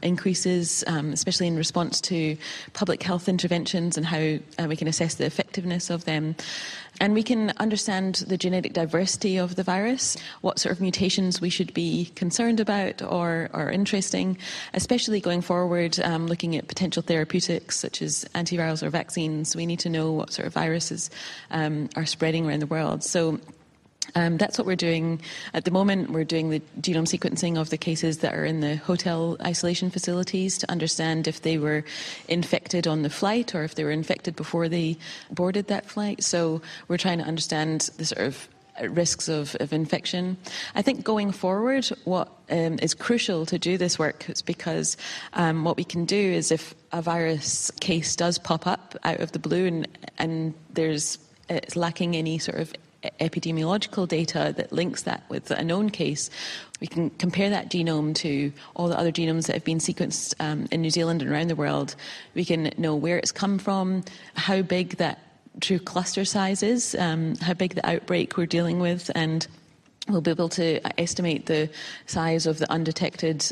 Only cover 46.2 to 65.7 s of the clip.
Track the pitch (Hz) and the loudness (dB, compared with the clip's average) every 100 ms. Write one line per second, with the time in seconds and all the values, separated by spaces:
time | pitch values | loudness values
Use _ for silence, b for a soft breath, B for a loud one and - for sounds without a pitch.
46.2 | 196 170 160 160 - - - 170 170 170 | 4 2 2 0 0 -16 -8 -4 0 2
47.2 | 165 156 - - - - - 165 156 - | 2 0 0 -2 -2 -2 0 0 0 2
48.2 | 175 170 - 160 180 - - - 160 - | 2 2 0 0 0 -2 -4 -4 -2 0
49.2 | 165 170 156 170 185 165 - - - - | -2 -2 0 2 2 0 -4 -8 -12 -4
50.2 | 165 160 160 156 - - 160 151 - - | -2 0 -2 -4 -6 0 2 2 -2 -6
51.2 | - - - 175 - 175 170 165 175 170 | -12 -16 -4 -4 -2 -2 0 0 0 2
52.2 | 160 160 - - 165 - - - - - | 0 0 -2 -2 -4 -8 -18 -10 -8 -2
53.2 | 160 165 165 165 160 202 - - 180 160 | -2 0 -2 0 2 0 0 -2 0 0
54.2 | 165 160 147 147 - 156 175 - - - | 0 0 0 0 -2 0 -2 -2 -4 -6
55.2 | - - - - 165 180 214 202 151 147 | -6 -8 -4 -2 0 2 0 0 -2 -2
56.2 | - B B B B - 165 165 165 - | -6 B B B B -10 -6 -2 -2 0
57.2 | 180 170 202 202 - 175 165 156 151 156 | 0 2 2 0 0 0 2 2 2 0
58.2 | 160 143 143 143 B - 175 - 170 160 | 0 0 -2 -4 B -2 0 2 2 2
59.2 | 165 160 165 160 - 165 - - 165 160 | 0 0 0 -2 0 0 0 -2 -2 -2
60.2 | - - 156 151 - 165 160 165 165 165 | -4 -2 -2 -2 -2 0 2 2 2 0
61.2 | 135 147 170 151 147 143 143 - B B | 0 0 0 0 0 0 -2 -6 B B
62.2 | B - 180 165 156 - 160 151 160 175 | B -4 0 2 0 0 0 2 2 0
63.2 | - - 196 196 196 196 185 185 - B | 0 0 0 0 2 0 2 0 -4 B
64.2 | B - - 190 185 180 185 - 165 - | B -4 2 2 4 0 0 0 0 -2
65.2 | - - - - - | -12 -20 -18 -4 0